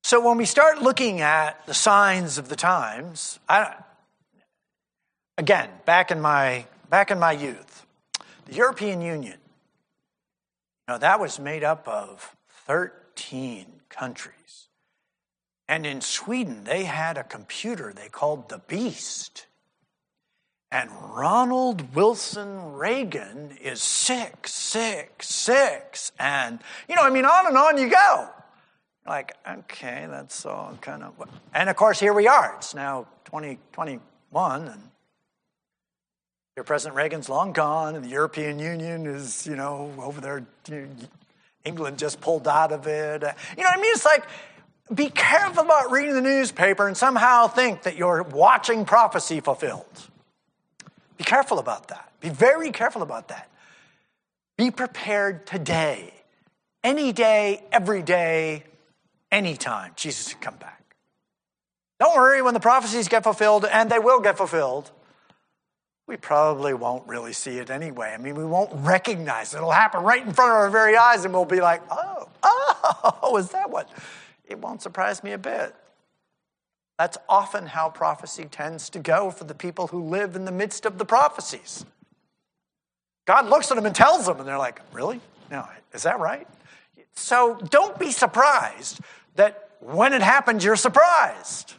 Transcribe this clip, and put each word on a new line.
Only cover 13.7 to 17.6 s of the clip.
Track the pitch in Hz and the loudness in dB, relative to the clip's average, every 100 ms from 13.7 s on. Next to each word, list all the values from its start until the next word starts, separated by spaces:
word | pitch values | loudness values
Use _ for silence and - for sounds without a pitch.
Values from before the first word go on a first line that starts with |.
| _ _ | _ _
countries. | - 131 117 - _ _ - _ _ _ _ _ _ _ _ _ _ - | -14 -14 -14 -20 _ _ -20 _ _ _ _ _ _ _ _ _ _ -6
And | 156 151 | -6 -4
in | 135 | -8
Sweden, | - - - 247 208 110 104 | -8 -8 -6 -6 -6 -10 -6
they | 165 | -6
had | 185 151 160 151 | -4 -6 -6 -8
a | |
computer | 123 107 104 - | -12 -18 -16 -12